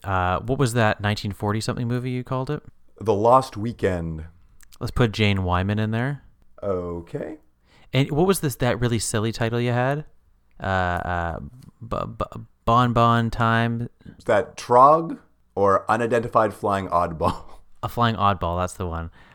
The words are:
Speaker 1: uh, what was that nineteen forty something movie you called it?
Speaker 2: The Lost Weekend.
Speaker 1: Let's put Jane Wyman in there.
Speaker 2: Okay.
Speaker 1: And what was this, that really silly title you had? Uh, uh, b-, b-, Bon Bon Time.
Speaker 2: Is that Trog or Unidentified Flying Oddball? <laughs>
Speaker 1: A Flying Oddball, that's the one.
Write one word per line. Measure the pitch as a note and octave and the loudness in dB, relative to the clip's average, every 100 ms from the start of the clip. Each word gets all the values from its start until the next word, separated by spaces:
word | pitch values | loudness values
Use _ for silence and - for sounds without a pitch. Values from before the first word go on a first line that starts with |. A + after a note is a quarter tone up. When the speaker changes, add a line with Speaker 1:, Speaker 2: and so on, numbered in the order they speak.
Speaker 1:
uh, | G2+ F#2 F2+ F#2 | -4 -2 0 -2
what | A2 C3+ | -4 -2
was | C3 | 0
that | A#2+ G#2+ - | 2 0 0
nineteen | G#2 G#2 G#2+ | -2 -2 -4
forty | F#2+ G#2 G#2+ | -6 -4 -2
something | G#2+ A#2+ A#2 | -4 -4 -4
movie | B2 B2+ | -4 -4
you | B2 | -8
called | B2 C3 C3 | -6 -6 -6
it? | D3 - - - - | -8 -10 -20 -20 -8
Speaker 2:
The | G#2 | 0
Lost | G2+ A#2 B2+ C3 A2 | 4 6 6 4 -6
Weekend. | A2 A2 G2+ F2+ E2 D#2+ E2 - _ - - - | -6 -2 -2 0 -4 -8 -10 -18 _ -20 -20 -10
Speaker 1:
Let's | B2 | -8
put | - A#2+ | 0 0
Jane | G2+ G#2+ G2 | 2 0 2
Wyman | F#2 F2+ F#2+ G#2+ | 0 0 0 -2
in | A2 | -2
there. | A2 B2+ C#3+ - _ - - | -2 -4 -6 -12 _ -20 -10
Speaker 2:
Okay. | G2+ F#2 F2 F2 E2+ D3 D#3 - _ _ _ _ - | -4 -4 -4 -8 -10 -10 -10 -12 _ _ _ _ -4
Speaker 1:
And | C3 E3+ | -2 0
what | C#3+ F#3 | 0 2
was | F#3+ | 2
this, | D3+ - | -2 -2
that | B2 A2 | -2 0
really | A#2+ A#2 | 0 -2
silly | - A#2 A2 | -2 -2 -2
title | A2 A2+ A#2+ | -2 -2 -2
you | A#2+ | -2
had? | A#2+ B2+ C#3+ D3+ - _ _ _ - | 0 -2 -4 -8 -20 _ _ _ -10
Uh, | - | -4
uh, | F#2+ F2+ F2 - F2 E2+ D#2+ C#2+ B2+ - _ A#2 | -2 -2 -4 -4 -4 -4 -8 -12 -16 -20 _ -8
b-, | A2 G#2 A2+ | -8 -8 -8
b-, | - A2+ A2+ _ - | -10 -10 -18 _ 2
Bon | A#2 B2 | 2 4
Bon | A#2 A#2 A#2 A#2 | 4 4 4 0
Time. | - A2+ A2+ A#2 A#2 A#2+ _ - - | 0 0 2 0 -4 -8 _ -20 -12
Speaker 2:
Is | - | 0
that | G#2+ F#2+ - | 2 0 -10
Trog | - B2 C3+ D#3+ E3 - _ _ _ - | 4 8 10 8 2 -10 _ _ _ 0
or | G2 F#2+ - | 2 2 2
Unidentified | A2 A#2 A#2+ A2+ A#2+ A2 | 0 2 0 2 2 2
Flying | G2+ G#2 G2 F#2+ | -2 -2 -2 0
Oddball? | E2+ E2+ D#2+ E2+ F2+ - - | 0 0 0 -2 -2 -10 -20
<laughs> | - - | -20 -12
Speaker 1:
A | - | -8
Flying | - A#2 A2 | 0 0 2
Oddball, | G2+ G2 F2 F2 | 0 0 -2 -2
that's | F2+ | -4
the | - F2+ | -4 -6
one. | E2 E2 - - | -6 -8 -14 -20